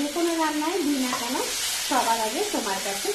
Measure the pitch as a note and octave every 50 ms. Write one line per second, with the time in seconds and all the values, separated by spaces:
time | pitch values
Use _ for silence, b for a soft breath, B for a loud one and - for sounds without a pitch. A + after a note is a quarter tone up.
0 | D4 D4 - F4 E4+ E4+ E4 E4 D#4+ D4+ D4 D4+ D4+ E4 F#4+ F#4 C#4+ D4 C#4+ C4
1 | B3+ B3 B3 A#3+ A#3 A#3+ C4+ A4 B4 - - - - - - - - - C#4+ B3
2 | - A3+ A#3 A#3 A3 G#3+ A3+ E4+ G#4 - - B3+ A3 G3+ F#3+ F#3+ - G3+ G3 -
3 | - F#4+ G#4